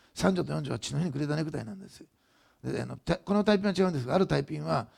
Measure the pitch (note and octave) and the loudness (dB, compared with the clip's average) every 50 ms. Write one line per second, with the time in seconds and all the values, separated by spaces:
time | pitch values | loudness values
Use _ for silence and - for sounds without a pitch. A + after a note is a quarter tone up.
0 | _ _ - - - F#3 F#3+ F3+ D#3+ C#3 D3 D#3 D3 B2 A#2+ A2 - - C#3+ C#3+ | _ _ -6 0 2 2 2 2 -2 -2 -4 -4 -4 -4 -6 -6 -6 -4 -2 -2
1 | F3 F3 C3 C#3 D3+ C#3+ D3+ D#3 D#3 D#3+ D3+ C#3 A2+ A2 G3+ F#3+ F#3+ - - - | -2 -2 -2 -4 -2 -2 -2 -2 -2 -4 -6 -8 -8 -8 -12 -14 -14 -18 -20 -20
2 | - _ _ _ _ _ _ _ _ _ _ _ - B2 - A#2+ B2 B2 B2+ - | -20 _ _ _ _ _ _ _ _ _ _ _ -8 -6 -4 -4 -4 -6 -8 -8
3 | - - E3+ - - - G3+ G#3 G3 G#3+ G#3+ F#3+ G3+ G#3 F3 F#3+ F#3+ F#3 E3 C3+ | -2 -2 -2 -2 0 0 2 4 6 4 4 4 4 0 2 4 2 2 2 -2
4 | A#2+ B2 C#3+ F#3+ F#3+ - D3+ C#3+ C#3 - D#3 D3 D3+ E3 D#3+ C3 G#2+ - _ | -2 2 4 4 4 4 2 0 0 -2 -6 -6 -2 0 0 0 0 -4 _